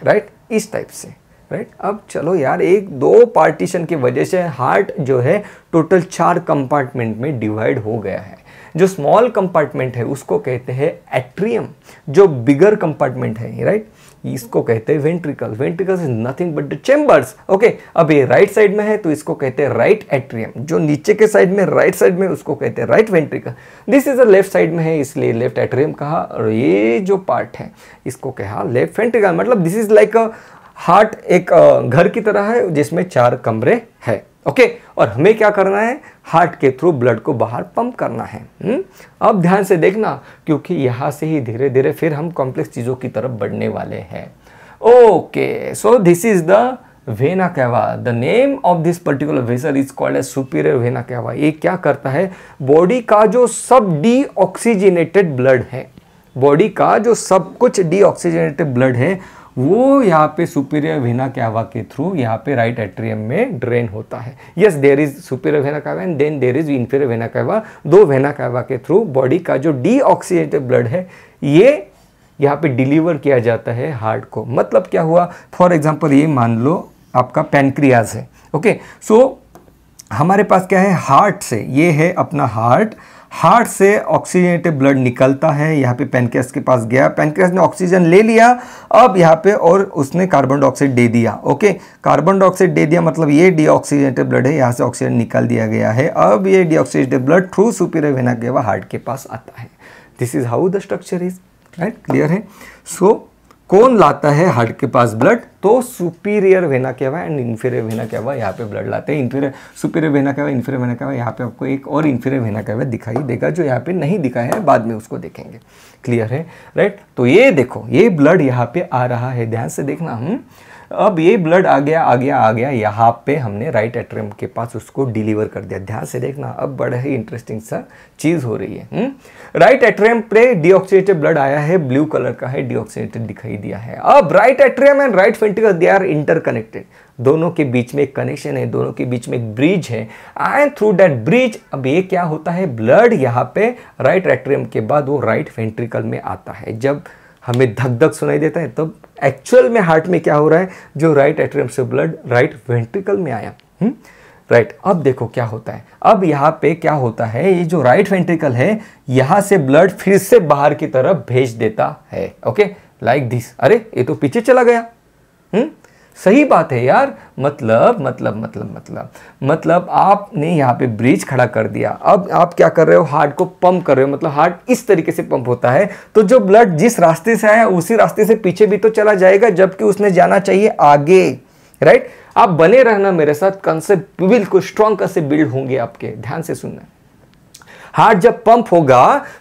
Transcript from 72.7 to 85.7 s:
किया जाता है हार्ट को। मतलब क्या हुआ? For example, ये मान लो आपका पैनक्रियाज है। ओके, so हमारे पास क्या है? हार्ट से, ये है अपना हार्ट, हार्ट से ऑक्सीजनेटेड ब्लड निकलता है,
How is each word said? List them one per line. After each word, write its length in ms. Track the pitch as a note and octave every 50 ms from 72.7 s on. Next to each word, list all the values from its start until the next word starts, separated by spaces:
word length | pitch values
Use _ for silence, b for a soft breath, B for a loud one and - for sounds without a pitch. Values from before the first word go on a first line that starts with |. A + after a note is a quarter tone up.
| B2+ A#2 C3 C3 D3 D#3+ D#3 F3 E3+ C3+
किया 220 | C3+ C#3+ C#3 B2
जाता 320 | A2 A#2 A2+ A2 - B2+
है 200 | A#2 A#2+ C3+ D#3
हार्ट 340 | D3+ A#2 A2 A2 A2+ A2+ A2+
को। 200 | - - A#2 A2
मतलब 420 | A#2+ A#2+ E3+ - - - - F3+ -
क्या 100 | - F#3
हुआ? 300 | E3+ D#3+ E3 F3 F3 F3 B B B B B -
For 100 | F3+ F3+
example, 400 | F3+ D#3 D3 D#3 D3+ C#3+ E3+ D3+
ये 160 | C#3 C#3 D3+ D#3+
मान 320 | D3 B2+ A#2 A#2 A2+ A2+
लो 320 | A#2 C#3+ E3+ G#3 - - _ _ _ _ -
आपका 260 | B2+ B2 B2 - D3+
पैनक्रियाज 720 | D#3 - - C#3+ C#3 C#3 C3+ - C#3+ C3+ B2+ A#2 A2 G#2 -
है। 120 | A2 B2+ - b b b b b
ओके, 240 | D3+ E3 A3 E3+ B B B B B B
so 260 | - G#3+ A3+ B3+ - - - _ _ - - _ _ _ _ _ _ _ - - - -
हमारे 300 | G#2 D3 F3+ G3 G3+ G3+
पास 240 | F#3 G3 F#3 F#3 -
क्या 120 | G3 F#3
है? 140 | F#3+ G3+ F3+
हार्ट 500 | C#3 A#2+ - C#3 D3 G3 G#3 F3 - -
से, 220 | - C3 G#2+ - -
ये 220 | B2+ C#3 E3 F3
है 220 | D#3 C#3+ D#3 F3+ -
अपना 320 | - C3+ - - C#3+ C#3+
हार्ट, 500 | A#2+ G2+ A2+ A2 A#2+ B2+ E3 A3 A3 - B B B B B B B B
हार्ट 340 | - - E3 G3 A#3+ A3 -
से 300 | - - G3 G3 G3+ G#3+
ऑक्सीजनेटेड 800 | - - D#3+ D3 - - - F#3 F3+ F3+ F3 E3+ F3 F3 D#3+ C3+
ब्लड 200 | C3+ C#3 C#3 C3
निकलता 520 | B2+ B2 B2 - C3+ C3 C3+ C#3 - D#3+
है, 280 | D3 C#3+ D3+ D#3+